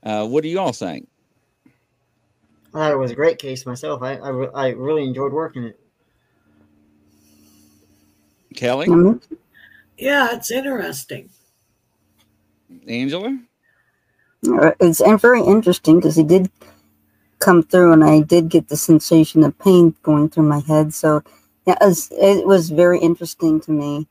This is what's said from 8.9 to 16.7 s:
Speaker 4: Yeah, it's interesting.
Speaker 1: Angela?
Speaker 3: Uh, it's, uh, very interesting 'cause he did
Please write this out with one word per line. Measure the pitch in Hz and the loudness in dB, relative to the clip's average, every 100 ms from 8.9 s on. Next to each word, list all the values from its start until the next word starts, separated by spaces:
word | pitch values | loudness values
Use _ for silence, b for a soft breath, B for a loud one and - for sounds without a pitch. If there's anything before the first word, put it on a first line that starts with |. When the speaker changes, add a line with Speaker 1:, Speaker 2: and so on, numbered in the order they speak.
| 170 180 240 _ - _ b b b b _ | 4 4 0 _ -20 _ b b b b _
Speaker 4:
Yeah, | 254 285 247 | -4 -2 -2
it's | 233 - | -6 -8
interesting. | 240 269 254 175 139 - 120 - _ _ _ _ _ _ _ _ _ _ _ _ _ _ - - | -8 -8 -10 -10 -14 -16 -18 -18 _ _ _ _ _ _ _ _ _ _ _ _ _ _ -20 -12
Speaker 1:
Angela? | 117 131 160 208 269 240 _ _ _ _ _ _ _ _ _ - | -8 -6 -6 -8 -10 _ _ _ _ _ _ _ _ _ _ -2
Speaker 3:
Uh, | 349 160 - | 2 2 2
it's, | 175 160 | 0 2
uh, | 190 214 | 2 4
very | 233 247 | 4 2
interesting | - 208 220 180 - 165 | 4 2 2 -2 4 4
'cause | 156 160 | 4 0
he | |
did | 151 185 185 _ b | 2 2 0 _ b